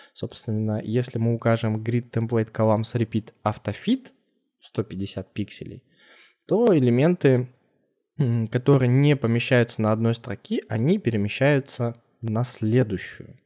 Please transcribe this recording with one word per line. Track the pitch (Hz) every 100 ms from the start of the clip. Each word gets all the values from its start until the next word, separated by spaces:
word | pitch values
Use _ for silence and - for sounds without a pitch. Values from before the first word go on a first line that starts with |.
| -
Собственно, | - 113 - - 107 107 107
если | - 117 127 117
мы | 117
укажем | 117 117 113 113 107
grid | 113 120 120
template | 117 113 117 110
columns | - 110 107 110
repeat | 120 113 110 - -
автофит | 107 - - - - 262 - _ _ _ _ _
сто | - -
пятьдесят | 110 92 98 98 -
пикселей, | 110 101 - - - _ _ _ - _ _ -
то | 202 233 160
элементы, | 123 120 160 180 139 123 127 _ _ _ _ _ _ -
м, | 127 117 110
которые | 127 135 139 123
не | 131 147 139
помещаются | 113 117 - 123 117 -
на | 107
одной | 110 113
строке, | 117 - - - 226 -
они | 110 131 202
перемещаются | - 110 104 - 139 139 131 - 117 117 _ _
на | 113 110
следующую. | 127 - 110 123 107 90 - - - -